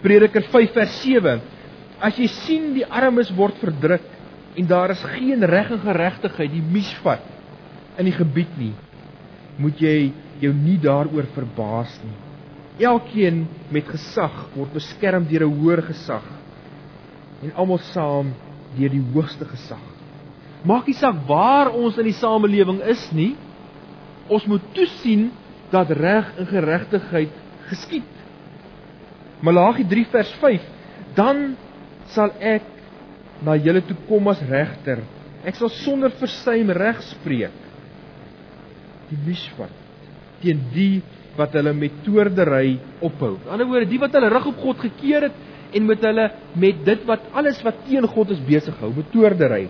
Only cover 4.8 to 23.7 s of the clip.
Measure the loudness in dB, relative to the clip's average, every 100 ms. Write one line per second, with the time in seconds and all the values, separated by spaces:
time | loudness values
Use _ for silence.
4.8 | 2 -2 -6 -4 -2 2 4 4 2 -4
5.8 | -2 0 0 -2 -8 -4 -4 -2 -2 -2
6.8 | -2 -4 -2 -2 -6 -20 -20 -20 -20 -20
7.8 | -20 -4 -2 0 0 0 -4 -4 -8 -8
8.8 | -16 -20 -20 -20 -20 -20 -20 -4 -4 0
9.8 | 2 2 2 -2 -16 -4 0 2 2 2
10.8 | 4 2 0 -2 -4 -6 -8 -6 -4 -4
11.8 | -6 -10 -16 -16 -18 -20 -20 -20 -20 0
12.8 | 2 2 0 2 2 2 -4 -8 -4 -4
13.8 | -4 -10 -6 -4 -4 -4 -14 -10 -8 -8
14.8 | -12 -4 0 0 0 2 2 2 2 2
15.8 | -2 -10 -8 -8 -8 -20 -20 -20 -20 -20
16.8 | -20 -20 -20 -20 -20 -14 -12 -4 -2 -2
17.8 | -4 -4 -2 -2 -4 -8 -14 -20 -14 -2
18.8 | 0 0 0 0 -2 -6 -14 -14 -16 -18
19.8 | -18 -20 -20 -20 -20 -20 -20 -8 0 0
20.8 | 0 0 0 0 0 2 4 4 4 2
21.8 | -2 0 -2 0 0 2 2 4 2 2
22.8 | 0 -2 0 0 0 -2 -12 -20 -20